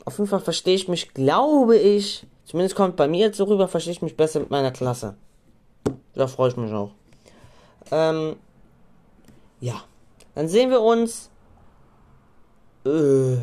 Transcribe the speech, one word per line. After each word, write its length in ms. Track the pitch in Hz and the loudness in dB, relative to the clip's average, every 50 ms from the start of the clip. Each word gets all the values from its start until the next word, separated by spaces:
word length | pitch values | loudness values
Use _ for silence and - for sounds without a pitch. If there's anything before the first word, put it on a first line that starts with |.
| - | -14
auf 140 | - - - | -12 -6 -6
jeden 100 | 208 202 | -4 -2
Fall 120 | 202 185 | -2 -2
verstehe 340 | - 175 165 - - 185 185 | -2 -4 -6 -2 0 0 0
ich 140 | 190 190 - | 0 0 -4
mich, 260 | 175 165 - - _ | -6 -6 -6 -10 _
glaube 600 | 135 131 139 160 208 262 302 302 277 254 226 233 | 0 0 2 2 2 2 4 4 4 6 6 6
ich, 500 | 196 170 202 208 208 202 - - - - - _ _ _ | 6 6 4 4 2 0 -4 -10 -12 -16 -20 _ _ _
zumindest 320 | - - 165 185 185 190 | -6 -2 -2 -2 0 0
kommt 200 | - 196 185 175 | 0 0 0 2
bei 120 | - 143 147 | 0 0 0
mir 180 | 165 175 220 | 2 2 0
jetzt 100 | 214 202 | 0 0
so 80 | - 196 | -2 0
rüber, 220 | 202 208 196 190 | 0 2 2 2
verstehe 260 | 180 - 165 165 170 | 0 -2 -4 -6 -6
ich 100 | 175 - | -8 -8
mich 140 | 170 156 - | -8 -8 -2
besser 240 | - 156 156 - 151 | -2 -2 0 0 -4
mit 100 | - - | -4 -2
meiner 200 | 139 143 135 131 | -2 -2 0 -2
Klasse. 460 | 131 - 131 123 120 - 117 101 98 - - _ _ _ _ _ _ _ _ _ _ _ _ - - - _ _ _ | -2 -4 -4 -4 -4 -6 -8 -12 -12 -14 -20 _ _ _ _ _ _ _ _ _ _ _ _ -8 -8 -8 _ _ _
Da 140 | 131 135 127 | -4 -4 -4
freue 220 | 127 - 131 123 | 0 0 0 0
ich 60 | 123 | 0
mich 160 | 123 117 107 | -4 -6 -6
auch. 200 | 107 104 101 101 - _ _ _ - _ _ - - - - - - - _ _ _ _ - - | -6 -6 -6 -8 -12 _ _ _ -20 _ _ -20 -20 -20 -20 -20 -20 -20 _ _ _ _ -10 -4
Ähm, 460 | 151 156 160 160 160 160 156 156 156 - _ _ _ _ - _ _ _ - _ - _ _ _ _ _ _ - - - _ _ _ _ | -2 0 0 0 0 -2 -4 -6 -8 -12 _ _ _ _ -20 _ _ _ -20 _ -20 _ _ _ _ _ _ -20 -20 -20 _ _ _ _
ja, 220 | 123 120 110 95 - _ _ _ _ _ _ _ - _ _ | -10 -10 -10 -10 -16 _ _ _ _ _ _ _ -20 _ _
dann 100 | 147 156 | -8 -6
sehen 240 | 160 180 233 262 254 | 0 2 2 2 4
wir 100 | 254 240 | 2 2
uns, 500 | 214 226 233 233 233 226 - - - - _ _ _ _ _ _ - - _ _ - _ _ _ _ _ - _ _ _ _ - - _ _ _ _ _ _ _ - | 4 2 2 2 0 -4 -6 -12 -18 -20 _ _ _ _ _ _ -20 -20 _ _ -20 _ _ _ _ _ -20 _ _ _ _ -20 -20 _ _ _ _ _ _ _ -4
äh, 500 | 135 151 160 151 139 135 135 131 131 127 123 | -2 0 2 2 4 4 4 2 2 0 -2